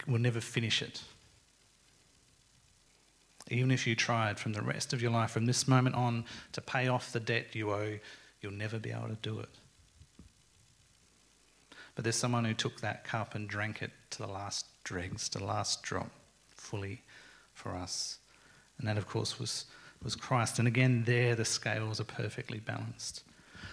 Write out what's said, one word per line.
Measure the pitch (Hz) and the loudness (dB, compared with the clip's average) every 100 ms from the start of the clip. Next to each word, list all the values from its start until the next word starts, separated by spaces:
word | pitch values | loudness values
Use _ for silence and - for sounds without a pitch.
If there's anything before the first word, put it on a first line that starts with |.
| - | 0
we'll | 117 | 4
never | 123 117 | 4 2
finish | - - 113 - | -2 0 2 2
it. | - - - - - - _ _ _ _ _ _ _ _ _ _ _ _ _ _ _ _ _ _ _ - - | 0 -8 -14 -18 -20 -20 _ _ _ _ _ _ _ _ _ _ _ _ _ _ _ _ _ _ _ -20 -4
Even | 123 127 | 0 4
if | 127 120 | 4 2
you | 113 | 2
tried | - 117 110 107 | 2 4 2 0
from | 113 | -2
the | 104 | -2
rest | 117 107 - | -2 -2 -2
of | 123 | 0
your | 120 | 2
life, | 117 110 | 4 2
from | 113 117 | 2 2
this | 123 - | 2 6
moment | 131 127 120 | 6 6 4
on, | 123 117 117 - - | 2 0 -4 -12 -10
to | - | -10
pay | - 131 127 | -2 2 2
off | 127 - | 2 0
the | 120 | -4
debt | 110 117 - 113 | 0 0 0 -2
you | 107 | 0
owe, | 101 107 104 - - - - | 0 0 -4 -10 -18 -20 -12
you'll | 104 | -8
never | 101 107 113 | -4 -4 -4
be | 113 | -4
able | 113 117 | -4 -4
to | 110 | -4
do | 110 110 | -4 -6
it. | - - - _ - - - - - _ _ _ - _ _ _ _ _ _ _ _ _ _ - - - | -8 -14 -20 _ -20 -20 -20 -20 -20 _ _ _ -20 _ _ _ _ _ _ _ _ _ _ -20 -12 -4
But | |
there's | 113 113 | 0 2
someone | 123 120 113 | 4 4 2
who | |
took | 110 - - | 2 -2 -2
that | 107 110 | -4 -4
cup | - 117 104 | -4 -4 -2
and | 104 104 | -6 -4
drank | 101 107 107 | -4 -4 -4
it | - - - | -8 -10 -14
to | - | -10
the | 104 | -8
last | 98 101 - - - | -6 -6 -6 -8 -12
dregs, | - 92 90 101 - | -6 -4 -4 -4 -4
to | - | -4
the | 98 | -2
last | 104 104 - | 0 0 -2
drop, | - 98 - - - _ - | -2 -4 -4 -10 -20 _ -20
fully | - - 104 98 117 - - - - - | -18 -8 -6 -4 -8 -14 -20 -20 -20 -20
for | - 104 90 | -12 -6 -6
us. | 90 - - - - - - - - - | -4 -4 -6 -8 -16 -20 -20 -20 -20 -6
And | 107 | -2
that, | 107 | 0
of | 95 | 0
course, | 113 110 - | -2 -2 -2
was, | 117 - - - - - | -4 -4 -6 -14 -20 -10
was | - - | -8 -6
Christ. | - 127 110 - | 2 2 4 4
And | 117 | 4
again, | 120 127 120 113 | 6 6 6 6
there | 120 120 | 6 6
the | 117 110 | 4 2
scales | - 113 110 110 107 | 0 0 0 -2 -2
are | 113 | -4
perfectly | - 110 - - 110 | -4 -4 -4 -6 -6
balanced. | 110 110 110 - - - - - - - - | -4 -4 -6 -8 -10 -10 -14 -20 -20 -16 -14